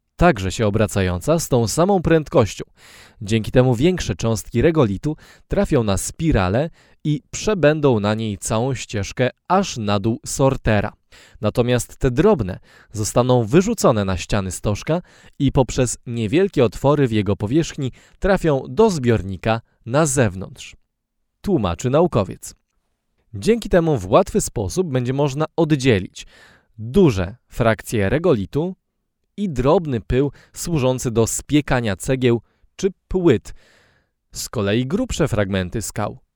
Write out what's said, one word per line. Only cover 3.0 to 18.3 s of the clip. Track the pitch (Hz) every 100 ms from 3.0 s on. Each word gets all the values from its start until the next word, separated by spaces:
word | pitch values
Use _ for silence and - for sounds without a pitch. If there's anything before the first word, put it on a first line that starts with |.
| - -
Dzięki | 101 113 104
temu | 131 127
większe | 113 165 180 -
cząstki | 107 113 110 - 120
regolitu | 151 160 117 98 147 151 - - -
trafią | - 202 143
na | 107 95
spiralę | - - 160 120 92 110 165 - _ _
i | 151 151 -
przebędą | - - 208 147 156 143 113
na | 101
niej | 110 113 98
całą | - 110 131
ścieżkę | 123 - 104 98 - 127 - -
aż | 185 196 127
na | 101 101
dół | 110 117 -
sortera. | - 135 123 - 104 101 - _ - - -
Natomiast | 107 123 120 123 - -
te | 135
drobne | 120 196 180 95 - _ - _
zostaną | 104 107 131 123 127
wyrzucone | 107 151 196 226 190 110
na | 98 90
ściany | - 104 95
stożka | - 113 101 - 170 - _ - -
i | 135
poprzez | 143 127 - 123 - -
niewielkie | 117 110 143 196 -
otwory | 117 - 135 147 131
w |
jego | 107 98 98
powierzchni | 104 151 151 - 131 - _ _
trafią | 190